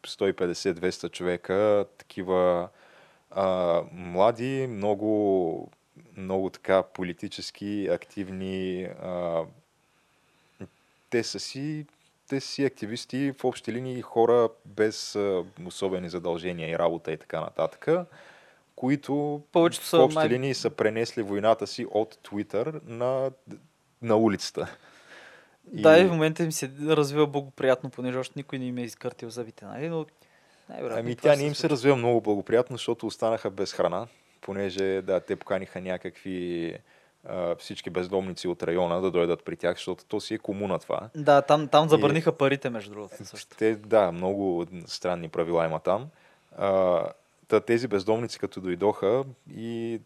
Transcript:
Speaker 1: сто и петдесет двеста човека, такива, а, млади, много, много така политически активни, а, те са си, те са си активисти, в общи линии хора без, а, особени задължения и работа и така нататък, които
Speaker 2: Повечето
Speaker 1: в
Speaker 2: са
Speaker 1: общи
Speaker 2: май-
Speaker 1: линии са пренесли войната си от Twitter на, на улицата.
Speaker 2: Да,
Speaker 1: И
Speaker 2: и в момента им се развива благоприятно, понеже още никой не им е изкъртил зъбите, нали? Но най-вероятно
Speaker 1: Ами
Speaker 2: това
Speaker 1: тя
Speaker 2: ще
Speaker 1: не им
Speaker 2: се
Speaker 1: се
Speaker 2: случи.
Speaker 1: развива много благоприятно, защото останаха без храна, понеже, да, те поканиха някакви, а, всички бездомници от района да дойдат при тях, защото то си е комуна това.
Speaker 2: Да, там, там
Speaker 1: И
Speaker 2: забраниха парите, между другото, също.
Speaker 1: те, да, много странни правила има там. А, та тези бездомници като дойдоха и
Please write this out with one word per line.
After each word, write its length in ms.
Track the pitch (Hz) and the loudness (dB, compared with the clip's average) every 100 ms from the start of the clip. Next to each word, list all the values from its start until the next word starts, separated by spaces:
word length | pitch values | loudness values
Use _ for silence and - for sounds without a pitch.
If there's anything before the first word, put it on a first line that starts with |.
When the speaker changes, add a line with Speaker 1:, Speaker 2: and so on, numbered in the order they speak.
| - | -14
Speaker 1:
сто 220 | - 98 | -2 -2
и 40 | |
петдесет 440 | 87 90 85 98 82 | 0 -2 -2 -4 -2
двеста 320 | 92 - 85 | -2 -4 -8
човека, 760 | - 90 87 - 95 107 104 98 - | -6 -4 -4 -2 0 2 2 0 -8
такива, 720 | - - 92 92 90 87 90 - - - - _ _ | -16 -8 0 2 4 2 -2 -12 -20 -20 -20 _ _
а, 520 | 95 95 92 87 85 - | -2 0 2 2 0 -2
млади, 760 | 85 90 90 107 117 127 135 131 | -8 -4 2 2 2 -2 -4 -4
много, 1000 | 104 104 101 107 107 101 95 85 85 82 _ _ - - - | -2 -2 0 2 2 4 2 2 -4 -10 _ _ -20 -20 -12
много 340 | 92 95 92 | -4 -2 -4
така 320 | - - 95 | -4 2 2
политически 1080 | 90 - 90 85 101 - - - 101 104 92 | 2 -4 -8 -8 -10 -10 -14 -10 -8 -4 -2
активни, 920 | 87 - - 95 95 95 95 92 90 | -2 -4 -10 -8 -6 -6 -4 -4 -6
а, 580 | 92 - 92 90 87 82 82 - _ _ _ _ _ _ _ _ _ - 95 _ _ _ _ | -8 -10 -8 -6 -2 -2 -4 -10 _ _ _ _ _ _ _ _ _ -20 -20 _ _ _ _
те 120 | 120 | -2
са 180 | 110 - | -2 -6
си, 460 | - 135 147 151 147 _ _ _ - | -10 -8 -8 -8 -12 _ _ _ -8
те 120 | 139 | -6
са 80 | - | -6
си 160 | - | -2
активисти, 680 | 139 - 107 120 - 127 139 135 | -2 -2 -8 -8 -8 -4 -4 -2
в 60 | |
общи 280 | 131 - - | -2 -2 -6
линии 300 | 120 131 123 | -8 -8 -10
хора 460 | - 117 117 120 113 - | -2 4 6 6 4 0
без, 520 | - 101 107 - - 104 | -8 0 0 0 -6 -2
а, 280 | 101 92 92 82 90 | 0 0 -4 -10 -14
особени 420 | - 98 90 87 | -4 -2 -2 -4
задължения 640 | 87 87 82 90 85 80 | -6 -4 -4 -4 -6 -4
и 80 | 82 | 0
работа 340 | 85 82 - | 0 -2 -6
и 40 | 80 | -10
така 240 | - 82 | -8 -8
нататък, 480 | 80 - 80 - - 175 175 - - - _ _ _ - | -6 -4 -4 -4 -2 -2 -2 -16 -20 -20 _ _ _ -6
които 680 | 127 143 - 143 147 147 - | -2 -2 -2 -2 -2 -6 0
Speaker 2:
Повечето 320 | 175 165 - | 4 4 2
Speaker 1:
в 40 | - | 2
Speaker 2:
са 100 | 165 | 6
Speaker 1:
общи 200 | 135 156 | 6 6
Speaker 2:
май- 100 | 156 | 2
Speaker 1:
линии 260 | 123 135 | 2 0
са 160 | 127 113 | -2 -2
пренесли 520 | - 107 110 117 - | 0 0 0 -2 -4
войната 440 | 101 101 107 110 101 | -4 2 4 2 0
си 200 | - 110 | -6 -2
от 240 | 104 107 | -2 -2
Twitter 680 | - - 104 101 101 135 156 - | -6 -10 -6 -4 -4 -4 -6 -10
на, 440 | 117 123 131 131 131 - - _ _ _ _ | -4 -2 -2 -4 -6 -16 -20 _ _ _ _
на 140 | 117 110 | 2 6
улицата. 600 | 113 95 - - - - - - - - - - _ _ | 6 2 -4 -6 -6 -10 -20 -20 -20 -20 -20 -20 _ _
Speaker 2:
Да, 340 | - 190 156 165 | -14 4 8 10
Speaker 1:
И 40 | |
Speaker 2:
и 20 | |
в 60 | 190 | 8
момента 320 | 165 156 160 | 4 0 0
им 100 | 165 | -2
се 180 | 156 135 139 151 | -4 -6 -4 0
развива 400 | 151 139 147 147 | 2 4 4 2
благоприятно, 640 | 143 139 - 131 127 127 | 0 -6 0 2 2 0
понеже 280 | - 127 127 | -8 -6 -4
още 140 | 127 143 | -6 -10
никой 220 | 139 135 | -10 -8
не 60 | |
им 140 | 127 123 | -6 -6
е 40 | |
изкъртил 480 | 120 - 123 - 117 | -8 -8 -10 -10 -10
зъбите, 340 | 117 110 - | -10 -12 -12
нали? 240 | 101 110 160 | -12 -8 -6
Но 180 | 165 151 _ _ _ _ _ - | -6 -6 _ _ _ _ _ -16
най-вероятно 320 | - 131 113 | -8 -6 -4
Speaker 1:
Ами 160 | 117 120 | -4 2
Speaker 2:
това 140 | 156 | 4
Speaker 1:
тя 40 | |
Speaker 2:
ще 80 | 143 | 4
Speaker 1:
не 60 | 147 | 2
им 60 | |
Speaker 2:
се 60 | 147 | 0
Speaker 1:
се 0 | |
Speaker 2:
случи. 120 | 165 | 0
Speaker 1:
развива 240 | 135 135 131 | 2 4 4
много 240 | 120 117 | 4 4
благоприятно, 560 | 107 101 - 113 123 123 | 2 0 2 2 2 -2
защото 300 | - 117 110 | -4 -4 -4
останаха 440 | - 113 110 107 | -2 0 0 -2
без 220 | 95 92 | -4 -4
храна, 340 | - 87 90 117 _ _ _ | 0 0 -2 -8 _ _ _
понеже, 640 | - 98 98 95 95 95 | -8 -4 -4 -2 0 0
да, 180 | 95 90 | 0 -2
те 160 | - 92 | -2 -6
поканиха 440 | - 95 95 92 | -4 -4 -4 -8
някакви, 960 | 92 90 90 - 98 90 87 85 82 - _ _ _ _ - | -6 -6 -8 -12 -8 -6 -4 -4 -6 -8 _ _ _ _ -10
а, 280 | 95 87 85 | -4 -4 -4
всички 340 | - 101 - | -8 -12 -8
бездомници 580 | 87 90 95 92 87 90 | -6 -2 -2 -2 -6 -6
от 140 | 85 | -4
района 380 | - 87 87 87 | -2 0 0 0
да 100 | 92 | 0
дойдат 340 | 85 85 85 | 2 2 0
при 120 | - 82 | -6 -4
тях, 200 | 87 85 | -4 -2
защото 280 | - 90 | -6 -8
то 160 | - 104 | -6 -8
си 140 | - | -6
е 40 | 107 | -6
комуна 400 | - 98 101 87 | -6 -4 -4 -4
това. 300 | - - 110 | -4 -6 -6
Speaker 2:
Да, 280 | 156 147 143 | -2 4 6
там, 260 | 139 151 147 | 6 2 4
там 180 | 147 160 | 4 6
Speaker 1:
И 20 | |
Speaker 2:
забраниха 440 | 156 139 156 165 | 6 6 2 0
парите, 380 | - 135 139 135 | 2 2 0 -2
между 200 | 113 104 | -8 -10
другото, 240 | 104 101 - | -12 -14 -14
също. 320 | 101 107 - - | -16 -16 -14 0
Speaker 1:
те, 180 | 110 | 0
да, 380 | 110 104 110 92 | 0 2 4 4
много 540 | 85 92 101 98 85 85 90 78 | 2 -2 0 0 0 -4 -8 -12
странни 420 | - 90 87 82 | -6 -4 -4 -4
правила 360 | 87 82 85 | -2 0 2
има 160 | 82 78 | 2 0
там. 260 | - 101 147 - _ _ _ - | 0 -2 -4 -18 _ _ _ -4
А, 440 | 98 95 92 87 87 - _ _ - | 2 4 4 4 0 -6 _ _ 0
та 120 | 107 | 2
тези 280 | 110 117 120 | 4 0 2
бездомници 500 | 101 95 113 117 - | -2 0 -2 -2 -8
като 220 | 98 98 | -10 -6
дойдоха 640 | 92 87 101 101 98 123 135 123 - - | -6 0 0 2 0 0 -2 -12 -18 -12
и 440 | 113 117 113 113 | -8 -6 -6 -8